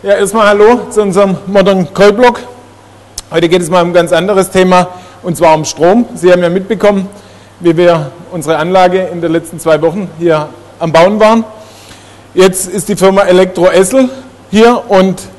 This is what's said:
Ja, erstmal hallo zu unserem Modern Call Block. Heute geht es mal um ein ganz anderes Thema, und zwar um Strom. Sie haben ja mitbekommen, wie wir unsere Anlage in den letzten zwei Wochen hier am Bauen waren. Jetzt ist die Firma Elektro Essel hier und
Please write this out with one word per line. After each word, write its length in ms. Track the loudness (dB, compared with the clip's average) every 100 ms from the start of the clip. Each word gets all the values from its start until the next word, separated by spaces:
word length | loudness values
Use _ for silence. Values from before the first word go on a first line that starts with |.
Ja, 120 | -2 -2
erstmal 320 | 0 0 2
hallo 340 | 2 2 0 -2
zu 120 | -4
unserem 360 | -2 0 0 -2 -2
Modern 460 | 0 2 0 -4
Call 180 | 2 2
Block. 300 | 4 0 0 -14 -20 -20 -20 -20 -20 -20 -20 -6
Heute 160 | -2 0
geht 140 | 0
es 80 | 0
mal 140 | 0
um 80 | 2
ein 20 |
ganz 180 | 0 0
anderes 380 | -2 0 -2 0
Thema, 400 | 0 2 2 0 -8 -20 -14
und 160 | -10 0
zwar 180 | 2 2
um 80 |
Strom. 400 | -2 0 2 2 -2
Sie 160 | -2 2
haben 140 | 2
ja 60 | 2
mitbekommen, 580 | -4 -4 0 0 0 -6 -14 -20 -20 -20 -4
wie 160 | -2 2
wir 340 | 2 2 -4 -14 -14
unsere 240 | -10 -4 -4
Anlage 420 | 0 2 2 0 -4
in 80 | -6
den 100 | -4
letzten 300 | -4 -6 -8
zwei 200 | -2 0
Wochen 280 | 0 -4 -10 -4
hier 300 | -2 -2 -4 -14 -20 -10
am 120 | -2
Bauen 300 | 0 0 2
waren. 240 | 2 2 -4 -18 -20 -20 -20 -20 -20 -20 -8
Jetzt 340 | 0 0 0 -8
ist 220 | -8 -6
die 80 | 0
Firma 240 | 0 2
Elektro 460 | 2 2 0 0 2
Essel 420 | 2 2 0 0 -4 -20 -20 -4
hier 300 | 2 2 2 0
und 320 | 0 2 -2 -12